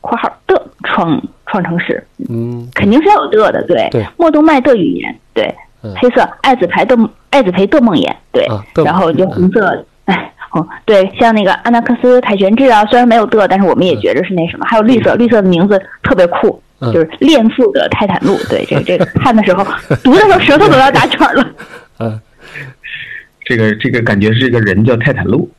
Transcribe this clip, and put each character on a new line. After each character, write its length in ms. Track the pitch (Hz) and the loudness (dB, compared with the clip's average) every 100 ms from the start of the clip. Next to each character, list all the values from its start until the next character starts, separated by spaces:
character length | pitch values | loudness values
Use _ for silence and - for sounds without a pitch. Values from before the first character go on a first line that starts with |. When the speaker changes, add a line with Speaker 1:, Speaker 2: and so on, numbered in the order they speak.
Speaker 1:
（括 160 | - 226 | -6 -6
号 120 | - - - | -6 -10 -2
的 160 | 370 - _ | -2 -2 _
创， 400 | - - 170 147 - _ - | -6 -4 -2 -4 -6 _ -8
创 180 | - | -6
城 160 | 175 170 | -4 -6
市）， 240 | - - - _ - | -6 -8 -8 _ -10
Speaker 2:
嗯。 380 | 117 120 120 120 | -8 -8 -10 -10
Speaker 1:
肯 160 | - 202 | -4 2
定 120 | 240 | 2
是 60 | 320 | 4
要 240 | 415 - | 2 2
有 180 | 208 208 | 0 2
的， 120 | - - | 0 -2
对。 220 | 156 98 | -2 0
Speaker 2:
对。 140 | 123 104 _ | -4 -6 _
Speaker 1:
莫 120 | 339 | 0
东 140 | 302 | 2
麦 160 | 311 277 | 2 2
的 160 | 262 233 | 2 0
语 220 | 160 90 | 0 -4
言， 160 | - - _ | -8 -14 _
对。 120 | - 104 - - _ | -6 -6 -8 -18 _
Speaker 2:
嗯。 120 | 110 95 | -14 -2
Speaker 1:
黑 140 | 247 | 0
色 200 | 247 196 - | 2 -2 -2
爱 120 | 262 254 | -2 0
子 100 | 175 | 0
牌 160 | - | -2
的， 140 | 160 240 220 _ _ | 0 0 0 _ _
爱 120 | - | 0
子 80 | 196 | 0
培 160 | 185 196 | 0 0
的 120 | 285 | 2
梦 160 | 233 165 | 2 0
魇， 180 | 87 - _ | -4 -8 _
对。 100 | 123 - | -4 -2
Speaker 2:
啊， 140 | 107 104 | -4 -6
的 100 | - | -2
梦。 20 | 147 | -2
Speaker 1:
然 80 | |
后 180 | 170 170 | 0 -2
就 120 | 165 180 | 0 -2
红 200 | - 185 | 0 0
色， 220 | 202 190 143 - _ - | 2 -2 -4 -10 _ -6
Speaker 2:
嗯。 80 | |
Speaker 1:
哎， 200 | 180 - _ - | -6 -6 _ -8
红， 180 | 170 170 - - | -8 -8 -10 0
对， 240 | 208 190 - | 2 2 0
像 160 | 233 | 0
那 120 | 220 190 | 2 0
个 80 | |
阿 160 | - 240 | -2 0
纳 100 | 240 | 0
克 160 | 240 240 | 0 0
斯 180 | 247 247 | 2 2
凯 160 | 220 196 | 2 0
旋 180 | 196 226 | 0 2
制 80 | 269 | 4
啊， 200 | 220 214 | 4 2
虽 120 | 240 | 2
然 80 | 247 | 4
没 80 | 233 | 2
有 100 | 208 | 2
的， 220 | 220 185 | 0 2
但 100 | 185 | 2
是 80 | 190 | 2
我 80 | |
们 140 | 123 180 | 2 0
也 80 | 131 | 0
觉 120 | 101 | -2
着 80 | 113 180 | -2 -2
是 80 | |
那 120 | 180 165 | -4 -4
什 80 | - | -6
么。 80 | - | -2
Speaker 2:
嗯。 20 | |
Speaker 1:
还 80 | 226 | 0
有 80 | |
绿 180 | 214 247 | 2 2
色， 140 | 190 180 | 2 0
绿 140 | 233 | 2
色 120 | 220 | 2
的 60 | 185 | 2
名 180 | 175 196 | 2 2
字 140 | 202 - - | 0 -4 -10
特 100 | - | -2
别 140 | 214 175 | 2 2
酷， 340 | - 214 - _ _ | 2 -2 -2 _ _
Speaker 2:
嗯。 120 | 123 | -2
Speaker 1:
就 80 | 208 | 0
是 100 | 156 - | -2 0
恋 280 | 277 302 226 | 2 4 2
父 200 | 214 226 | 2 0
的 160 | 196 - | 0 -2
泰 160 | - 208 | -2 -2
坦 140 | 185 - | -2 -2
路， 120 | 392 - | -2 -2
对， 160 | - - | -4 -2
这 100 | - | -4
个， 80 | |
这 140 | - 180 | -2 -2
个 80 | 180 | -2
看 300 | - - 220 | 0 2 2
的 80 | |
时 100 | 202 | 2
候， 100 | 185 196 - | 0 -2 -6
Speaker 2:
<laughs> 220 | - 139 | -4 -2
Speaker 1:
读 100 | 262 | 4
的 60 | 320 | 4
时 140 | 415 | 4
候 60 | 370 | 4
舌 180 | - 294 | 4 4
头 100 | 403 | 4
都 100 | 277 | 4
要 140 | 269 | 4
打 160 | 269 247 | 2 -2
卷 120 | - 302 | 0 0
了。 140 | - - - - - _ _ | 0 -6 -8 -20 -20 _ _
Speaker 2:
嗯。 200 | 113 110 _ _ - - 135 - - - - - - _ - | -8 -8 _ _ -20 -18 -20 -20 -18 -16 -16 -18 -20 _ -4
Speaker 3:
这 100 | 120 | 0
个， 180 | 110 104 | 0 0
这 140 | 131 | -2
个 120 | 123 | -2
感 180 | 117 104 | 0 0
觉 140 | 107 | 2
是 140 | 113 131 | 2 0
一 20 | |
个 100 | 120 | 0
人 240 | 104 95 | 0 2
叫 140 | 117 117 | 2 2
泰 160 | 123 | 0
坦 100 | - 87 | -2 -2
路 240 | 123 - | -2 -2